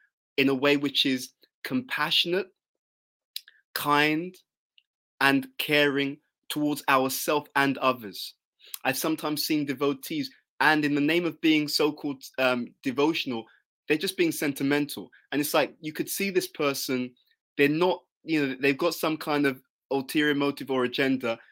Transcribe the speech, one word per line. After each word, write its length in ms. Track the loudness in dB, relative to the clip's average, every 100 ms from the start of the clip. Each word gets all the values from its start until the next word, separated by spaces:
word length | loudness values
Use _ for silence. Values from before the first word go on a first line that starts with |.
| _ _ _ 0
in 120 | 2
a 60 |
way 220 | 4 4 2
which 300 | 2 0 0
is 260 | -2 -6 _ _ _
compassionate, 840 | -6 -4 -4 -4 0 0 0 -2 -4 _ _ _ _ _ _ _ _ -20 -20 _ _
kind, 600 | -6 2 4 4 0 -4 -12 _ _ _ _ _ _ _ 4
and 280 | 6 6 0 -8
caring 640 | 0 2 2 2 -2 -6 _ _ -8
towards 300 | -4 -2 -2 2
ourself 600 | 2 2 -2 -2 -2 0 0
and 220 | 0 2
others. 560 | 0 -2 -6 -12 -14 -16 _ _ -18 -8
I've 140 | -4 -2
sometimes 460 | -2 -2 -4 -4
seen 220 | -2 -2 -2
devotees, 640 | -2 -2 -4 -6 -6 -8 _ _ 0
and 240 | 2 4
in 100 | 2
the 60 | 2 2
name 140 | 0 -2
of 140 | 0
being 260 | 2 2 2
so-called, 540 | 0 0 -2 -8 -8 -10 -2
um, 220 | 0 0 -6 _
devotional, 640 | -6 -2 0 -2 -4 -8 -8 _ _ _ -4
they're 100 | -4 -2
just 100 | -2
being 140 | -2
sentimental. 800 | 0 -4 -2 0 0 -2 -8 -14 _ -6
And 80 | -4
it's 140 | 0
like, 200 | 2 0 -4
you 120 | -10
could 160 | -6 -6
see 200 | -4 -2
this 180 | -2 -2
person, 640 | -2 -2 -2 -2 -4 -4 -12 _ _ _ 2
they're 120 | 2 4
not, 140 | 2 0 _ _
you 140 | -4 0 0
know, 100 | 0
they've 180 | 0 2 0
got 80 |
some 220 | 0 -2 -2
kind 300 | 0 2 2
of 140 | 0 _ _ -4
ulterior 440 | -4 -2 0 0 0
motive 340 | -2 -4 -2
or 140 | -2
agenda, 540 | 0 0 0 0 -2 -6 -10